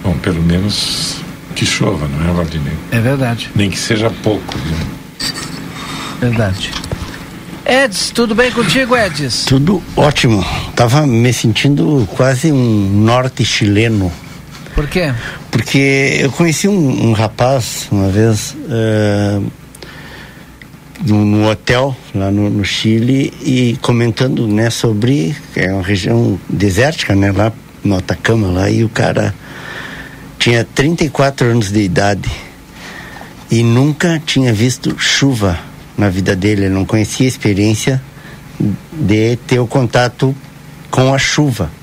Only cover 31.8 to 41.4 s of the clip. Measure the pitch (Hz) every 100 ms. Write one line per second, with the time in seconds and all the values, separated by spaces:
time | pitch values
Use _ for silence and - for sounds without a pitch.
31.8 | 101 87 101 98 - - - - - -
32.8 | - - - - - - - 117 117 120
33.8 | 143 143 175 165 156 - 131 104 123 123
34.8 | - - - - 139 123 101 85 - -
35.8 | - - 104 92 95 98 101 104 98 95
36.8 | 95 113 107 - 131 - 110 95 107 110
37.8 | - 131 - - - - - - 113 95
38.8 | - 160 101 107 110 120 - 123 120 -
39.8 | 120 123 123 - 131 135 - - - -
40.8 | - - 131 135 - -